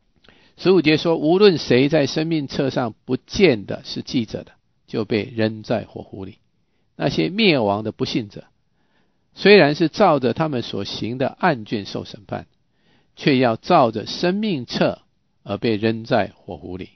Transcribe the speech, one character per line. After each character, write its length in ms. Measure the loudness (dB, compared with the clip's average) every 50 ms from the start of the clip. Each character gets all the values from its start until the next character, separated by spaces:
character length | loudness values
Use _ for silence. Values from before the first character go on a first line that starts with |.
| _ _ _ _ _ -20 -20 _ _ _ _ -2
十 140 | 2 4
五 100 | 4 4
节 160 | 4 4 2 2
说， 200 | 2 0 0 0
无 200 | 2 2 4 6
论 220 | 6 6 4 4
谁 280 | 2 2 4 4 4 4
在 200 | 2 2 0 0
生 180 | -2 -4 -2
命 220 | -2 -2 -2 -4 -4
册 240 | -4 -4 -4 -2
上 240 | -2 -4 -4 -4 -6 _ _
不 100 | -6 -6
见 520 | -6 -6 -6 0 4 4 4 4 2 -2 -8
的 160 | -12 -12 -12
是 160 | -12 -12 -12
记 240 | -10 -6 -4 -4 -4
着 180 | -4 -8 -12 -12
的， 100 | -16 _ _ _ _ _ _ _ -10
就 180 | -8 -6 -4
被 260 | -2 -2 -4 -4 -4 -4
扔 260 | -2 -2 -2 -2 -6
在 220 | -6 -4 -4 -4 -6
火 180 | -8 -12 -16
湖 240 | -16 -14 -14 -14 -14
里。 140 | -16 -16 _ _ _ _ _ _ _ _ _ _ _ _
那 140 | -6 -4 -4
些 200 | -2 -2 -2 -2
灭 300 | 0 2 2 4 4 4
亡 240 | 2 2 0 0 -2
的 80 | -6
不 140 | -6 -6 -6
信 240 | -4 -4 -4 -6 -8
者， 160 | -12 -18 -20 _ _ _ _ _ _ _ _ _ _ _ _ _ _ _ _ _ _
虽 220 | 0 4 6 8 8
然 160 | 8 6 4
是 160 | 2 0 0
照 300 | 2 2 4 4 4 2
着 140 | 2 0 -2
他 140 | -2 -2 -2
们 140 | -4 -4
所 240 | -6 -6 -8 -8 -8
行 320 | -8 -8 -8 -6 -6 -4 -4
的 100 | -4 -4
案 380 | -4 -2 0 0 0 -2 -4
卷 220 | -6 -6 -6 -6 -6
受 180 | -8 -10 -10
审 160 | -12 -14 -20 -14 -10
判， 180 | -10 -10 -10 -14 _ _ _ _ _ _ _ _ _ _ _ _ _
却 240 | -4 0 0 2 2
要 160 | 2 2 0
照 340 | -2 0 2 4 4 4 4
着 160 | 0 -2 -8
生 300 | -8 -6 -4 -2 -2 -2
命 320 | -2 -2 -4 -4 -4 -6 -6
册 340 | -4 -2 -2 -2 -2 -6 _ _ _ _ _ _ _ _
而 160 | -10 -8 -6 -4
被 180 | -2 -2 -2
扔 300 | 0 0 -2 -2 -4 -4
在 260 | -2 -2 -2 -2 -2 -8
火 200 | _ _ -16 -14
湖 220 | -14 -12 -12 -12 -12
里。 120 | -12 -14 _